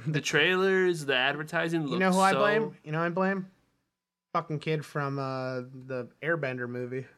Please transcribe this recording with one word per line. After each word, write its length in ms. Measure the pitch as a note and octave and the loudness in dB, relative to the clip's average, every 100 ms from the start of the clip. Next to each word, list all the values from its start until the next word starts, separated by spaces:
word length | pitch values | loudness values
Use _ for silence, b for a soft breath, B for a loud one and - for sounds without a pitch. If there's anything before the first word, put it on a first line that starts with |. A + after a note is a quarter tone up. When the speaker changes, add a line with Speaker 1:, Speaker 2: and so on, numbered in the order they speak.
Speaker 1:
<laughs> 40 | B2 | -4
Speaker 2:
the 140 | D3+ | -2
trailers, 880 | - D3+ E3 F#3 F#3+ F#3+ F#3 E3+ C#3 | 2 4 4 4 4 4 2 2 0
the 100 | B2+ | 2
advertising 680 | C3 D3 D#3 E3+ E3 E3 | 2 0 -4 -2 0 0
Speaker 1:
You 40 | C#3+ | 0
Speaker 2:
looked 120 | F3 | 2
Speaker 1:
know 100 | F#3+ | 4
who 80 | F#3 | 4
I 140 | F#3+ | 4
Speaker 2:
so 60 | F#3+ | 4
Speaker 1:
blame? 380 | G#3 G#3+ A3+ - | 4 2 0 -6
You 80 | - | -6
know 60 | D#3 | -2
who 80 | E3+ | -2
I 40 | |
blame? 380 | E3+ F#3 G3 F#3 _ _ _ _ _ _ _ _ | 0 0 -2 -6 _ _ _ _ _ _ _ _
Fucking 260 | E3+ E3 D3+ | -4 -2 -4
kid 240 | D#3+ D#3 | -2 -4
from, 340 | C#3+ D#3 C#3 C#3 | -4 -4 -4 -4
uh, 440 | C3+ C3 B2+ B2+ B2+ C3 B2+ | -4 -4 -4 -6 -8 -14 -10
the 240 | C3 A2+ - | -8 -8 -6
Airbender 460 | D3+ E3 C3+ B2+ A#2+ | -2 0 -2 -4 -4
movie. 380 | B2 B2 C3 B2 | -6 -6 -6 -10